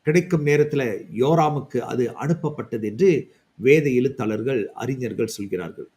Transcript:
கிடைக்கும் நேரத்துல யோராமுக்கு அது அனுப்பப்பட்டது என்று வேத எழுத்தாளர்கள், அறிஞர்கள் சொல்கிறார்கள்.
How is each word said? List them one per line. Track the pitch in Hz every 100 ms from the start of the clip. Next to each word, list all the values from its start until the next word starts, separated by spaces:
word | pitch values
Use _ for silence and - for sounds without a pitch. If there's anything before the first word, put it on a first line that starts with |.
கிடைக்கும் | - 170 175 160
நேரத்துல | 147 147 151 139 123 95 -
யோராமுக்கு | 107 135 165 156 143 - 123
அது | 117 120 120
அனுப்பப்பட்டது | - 143 165 160 147 - 117
என்று | 104 101 190 147 - _ _ -
வேத | 120 151 139
எழுத்தாளர்கள், | 123 127 123 107 107 120 131 101
அறிஞர்கள் | - 120 131 120 104 113
சொல்கிறார்கள். | - 101 90 85 - -